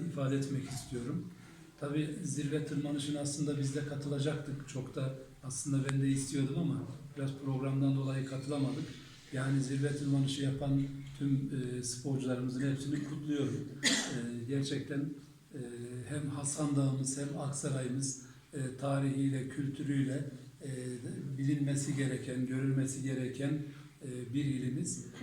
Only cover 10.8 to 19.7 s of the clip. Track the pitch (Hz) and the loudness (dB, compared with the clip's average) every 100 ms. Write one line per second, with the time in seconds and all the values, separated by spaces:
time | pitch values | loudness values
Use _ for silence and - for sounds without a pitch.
10.8 | 139 - - - 139 135 135 135 123 123 | 2 -4 -10 -2 2 4 2 -2 -2 -2
11.8 | 123 123 139 123 127 123 127 127 139 135 | -4 -4 0 0 2 0 0 0 0 0
12.8 | 143 143 143 - 151 143 113 110 - - | 0 -2 -2 -4 0 2 2 0 -4 0
13.8 | - - - 123 120 120 120 139 139 - | 2 2 0 -4 -4 -4 -2 0 0 -2
14.8 | - 139 151 - - - - 135 120 120 | -2 -2 -2 -6 -14 -20 -14 -10 -8 -8
15.8 | 120 123 120 147 139 139 135 156 147 139 | -8 -8 -4 -4 -2 -2 -4 0 2 4
16.8 | 135 131 - 143 143 - 139 - 143 131 | 4 4 0 -2 -2 -2 -2 -2 0 0
17.8 | 123 135 - - - - - 139 127 127 | 0 0 -2 -4 -10 -20 -10 -4 -4 -2
18.8 | 139 139 139 135 135 131 - 151 139 | 0 4 4 4 4 2 -2 -2 -2